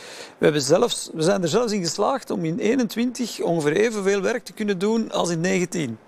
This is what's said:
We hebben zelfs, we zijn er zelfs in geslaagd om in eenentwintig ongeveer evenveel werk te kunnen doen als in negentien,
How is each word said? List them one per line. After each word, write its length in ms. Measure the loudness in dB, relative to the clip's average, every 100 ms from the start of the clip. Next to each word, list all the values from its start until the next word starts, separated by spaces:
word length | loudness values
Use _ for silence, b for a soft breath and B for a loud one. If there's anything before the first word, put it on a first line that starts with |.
| B B B 0
We 60 |
hebben 180 | 2 4
zelfs, 480 | 4 4 4 0 -6
we 80 | -2
zijn 200 | 2 2
er 60 | 2
zelfs 240 | 0 0
in 100 | 0
geslaagd 480 | -2 0 0 0 -4
om 140 | -4
in 140 | -2 0
eenentwintig 840 | 0 2 0 -2 -4 -2 -6 -4
ongeveer 320 | -2 0 2 2
evenveel 440 | 2 2 0 0
werk 240 | 0 -2
te 80 | -6
kunnen 260 | -6 -4 0
doen 320 | 0 0 0
als 180 | -2 0
in 100 | 0
negentien, 580 | 0 0 0 -2 -4 -6